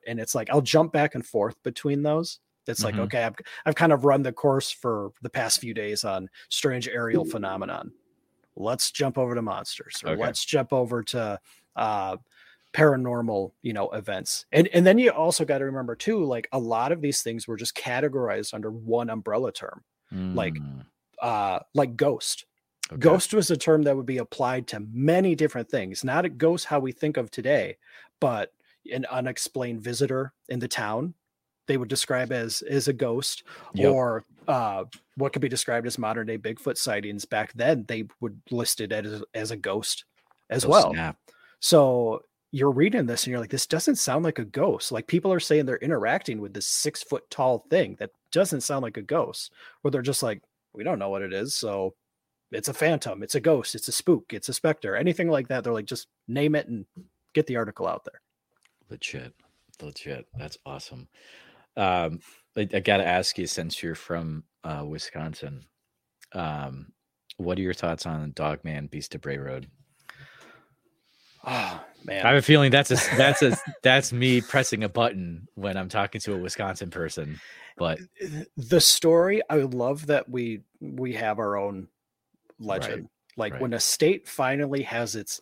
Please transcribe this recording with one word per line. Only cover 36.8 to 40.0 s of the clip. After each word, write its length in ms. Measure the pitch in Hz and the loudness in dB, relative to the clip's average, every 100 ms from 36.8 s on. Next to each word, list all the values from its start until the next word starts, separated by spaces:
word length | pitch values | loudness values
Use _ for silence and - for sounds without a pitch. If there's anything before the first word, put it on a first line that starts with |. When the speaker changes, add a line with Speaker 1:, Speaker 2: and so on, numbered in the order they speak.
| - 104 104 101 - | -2 -2 -4 -8 -4
Speaker 1:
Back 260 | 107 104 | -4 -4
then, 300 | 117 123 151 101 | 0 2 2 0
they 160 | 113 107 - | -6 -8 -8
would 200 | 117 101 - | -10 -10 -6
list 300 | 120 113 - | -4 -2 -2
it 120 | 107 | -4
as, 300 | 107 104 104 104 | -4 -6 -10 -10
as 160 | 113 107 | -8 -8
a 40 | 110 | -6
ghost 480 | 101 101 110 - | -4 -4 -4 -6